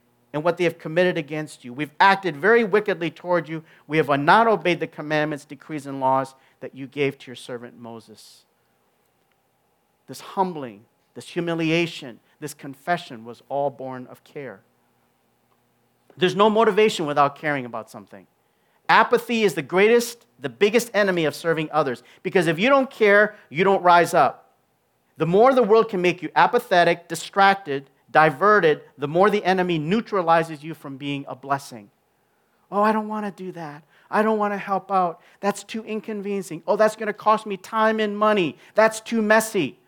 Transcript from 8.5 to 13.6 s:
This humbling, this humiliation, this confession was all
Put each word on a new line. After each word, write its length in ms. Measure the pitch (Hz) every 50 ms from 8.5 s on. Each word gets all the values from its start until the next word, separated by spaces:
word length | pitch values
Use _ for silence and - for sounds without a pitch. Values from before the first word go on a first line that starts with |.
| _ _ _ _ _ _ _ _ _ _ _ _ _ _ _ _ _ _ _ _ _ _ _ _ _ _ _ _ _ _ _ -
This 140 | 131 -
humbling, 640 | - - - 208 190 185 170 151 135 117 101 101 113 _ _ _ _ _ _
this 140 | 240 - -
humiliation, 920 | - 180 170 170 170 165 165 156 160 170 175 165 - - 151 127 110 - _ _ _ _
this 140 | 151 143 -
confession 720 | - - 143 131 - _ 175 175 165 - - 135 110 113
was 180 | 120 117 - _ -
all 220 | 135 143